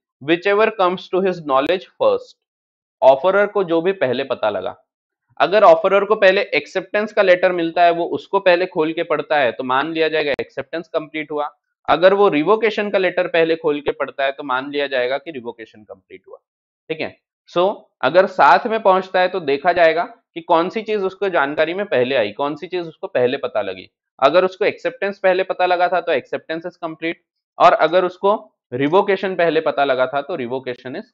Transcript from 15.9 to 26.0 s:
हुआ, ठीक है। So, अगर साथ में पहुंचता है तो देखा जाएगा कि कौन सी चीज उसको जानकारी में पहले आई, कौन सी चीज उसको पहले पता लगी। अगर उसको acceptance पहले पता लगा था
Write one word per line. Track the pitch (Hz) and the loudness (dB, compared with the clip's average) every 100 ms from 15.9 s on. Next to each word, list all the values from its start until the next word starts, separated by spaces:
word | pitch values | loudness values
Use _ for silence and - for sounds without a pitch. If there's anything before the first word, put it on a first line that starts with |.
| 95 _ 95 _ | -20 _ -20 _
हुआ, | - _ _ _ _ - | -20 _ _ _ _ -14
ठीक | 160 | -10
है। | 113 - _ _ _ | -10 -12 _ _ _
So, | 175 185 - _ - | -2 -2 -2 _ -4
अगर | 127 175 294 | 0 2 2
साथ | - 143 180 226 | 4 4 4 2
में | 220 | -2
पहुंचता | 208 190 190 185 | 2 0 0 -2
है | 180 | -2
तो | 185 | -2
देखा | 151 139 180 | -2 -2 0
जाएगा | 175 165 156 | 2 2 2
कि | 196 - _ - | -4 -10 _ -12
कौन | 165 165 175 | 0 2 2
सी | 226 | -4
चीज | 214 214 | -6 -4
उसको | 190 185 196 | -4 -4 -2
जानकारी | 170 139 151 156 | -2 -2 -2 -2
में | 185 202 | -2 -4
पहले | 131 123 135 | -2 0 0
आई, | 107 | -2
कौन | 104 143 151 | -4 -6 -6
सी | 180 | -10
चीज | 180 165 | -10 -10
उसको | - 185 | -12 -6
पहले | 135 123 135 | -2 -2 -2
पता | 123 110 | -6 -6
लगी। | 98 95 92 _ _ - | -6 -8 -14 _ _ 0
अगर | 135 170 185 | 2 4 2
उसको | 185 185 | 0 -4
acceptance | 165 175 170 196 196 | -4 -8 -6 -8 -2
पहले | 190 185 | 0 0
पता | 185 185 180 | -2 -2 0
लगा | 180 175 | 0 0
था | 180 | -2